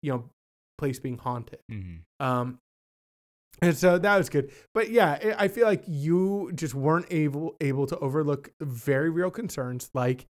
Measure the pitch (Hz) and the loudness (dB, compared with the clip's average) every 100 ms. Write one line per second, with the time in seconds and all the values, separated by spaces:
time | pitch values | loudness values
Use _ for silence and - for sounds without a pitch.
0 | 147 127 120 _ _ _ _ - 143 127 | -2 -4 -6 _ _ _ _ -6 -4 -4
1 | 135 123 - 123 117 - _ 110 92 82 | -6 -6 -6 -6 -8 -18 _ -12 -10 -14
2 | - _ 135 127 123 127 _ _ _ _ | -18 _ -2 0 -2 -8 _ _ _ _
3 | _ _ _ _ _ - 175 151 180 180 | _ _ _ _ _ 0 0 4 4 4
4 | 196 202 170 151 139 - _ 220 220 226 | 4 4 4 0 -2 -8 _ -2 2 4
5 | 185 143 214 208 202 202 226 196 - 147 | 4 2 -2 0 0 4 2 2 -2 -4
6 | 147 170 190 202 175 170 156 135 135 160 | 2 2 2 0 -4 -6 -6 -2 2 2
7 | 175 170 151 139 165 - 147 135 139 170 | 2 0 0 0 -6 -2 -2 0 0 -2
8 | 139 147 147 143 - _ 147 123 127 135 | -2 0 0 -2 -6 _ -10 -6 0 2
9 | 156 165 180 180 233 - 127 123 - 131 | 2 0 -2 -4 -8 -6 -6 -6 -6 -2
10 | 127 127 - | 0 -2 -6